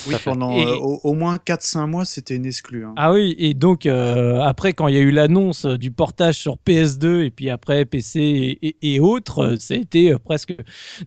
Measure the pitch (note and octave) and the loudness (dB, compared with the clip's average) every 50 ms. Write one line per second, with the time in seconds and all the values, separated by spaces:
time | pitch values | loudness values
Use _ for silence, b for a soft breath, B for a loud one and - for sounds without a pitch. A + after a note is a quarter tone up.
0 | - C#3 B2+ A2+ - C#3 C3 B2+ B2+ B2+ B2 - - A#2+ B2 C3 C3+ C#3 C#3+ C#3+ | -6 -6 -6 -4 -2 -4 -4 -2 -2 -2 0 0 0 0 -2 -2 -2 -4 -6 -2
1 | - D3 D3+ D#3 E3 F3 F3 F3 - - E3+ E3 - - - D#3+ D3+ D3+ E3 F3+ | -2 -2 -2 0 -2 -2 -4 -4 -4 -4 -4 -4 -6 -6 -6 -4 -4 -4 -4 -4
2 | F#3 - - C#3+ B2+ - C3 B2+ B2+ C3 B2 - - - B2 A#2 A2 A2 A2 C#3 | -6 -6 -8 -14 -10 -8 -8 -6 -6 -8 -10 -12 -14 -14 -14 -12 -12 -10 -4 0
3 | D3 D#3+ F#3 G#3 G#3 F#3 D#3+ D#3 E3 D3+ C#3+ C3 D3+ F#3 F#3 - - D3 C3 B2+ | 2 4 4 4 2 0 0 0 0 0 0 2 4 2 2 2 2 0 0 2
4 | B2 A#2+ A#2+ B2 A#2+ A#2+ B2 B2 D3 C#3+ C3+ - - F#3+ E3 - D#3+ C#3+ C#3 C#3 | 2 2 2 2 2 2 2 2 2 0 0 0 -2 -2 0 0 0 2 4 4
5 | C#3 C#3 C#3+ D3+ D3+ D3+ F3 F#3+ G3 F#3 E3 - - C#3 B2+ A#2+ B2 C3 A#2 - | 4 6 6 4 4 4 4 4 2 0 -2 -2 -2 -4 -2 -2 -4 -6 -2 -2
6 | D#3+ - - - F3 E3 D3+ - - D3 B2 - _ G3 E3+ D#3+ D#3+ D3 C3 C3+ | -2 -2 0 0 2 2 2 0 -4 -8 -8 -4 _ 2 4 4 4 2 0 0
7 | D#3 E3+ F3 F3 D#3+ B2 - - C3+ C3 B2 A#2 - - C#3+ D3 C#3+ A#2+ - C3 | 0 2 2 2 0 -2 -4 -6 -6 -6 -6 -6 -2 0 2 2 2 0 -2 -6
8 | A2+ - - D#3+ D3+ D3 D3 C3+ B2+ C3 C3+ - D#3+ D#3 - _ D#3 D3 C#3 C3+ | -6 -4 -2 0 0 2 2 0 0 -2 -4 -4 -6 -6 -6 _ -4 -2 2 4
9 | D#3 G3 A#3 B3 - - - D3 C3+ B2 A#2+ A2 - - G3 A#3+ G#3+ - - E3 | 4 4 4 2 -4 -6 -2 -2 0 0 -2 -4 -4 -6 -6 -6 -4 0 2 4
10 | F3 F3 C3+ A2+ - - D#3 D3 - - F3+ - A2+ B B B B B B B | 4 4 4 0 -2 -4 -6 -6 -6 -10 -12 -12 -14 B B B B B B B
11 | E3+ | -6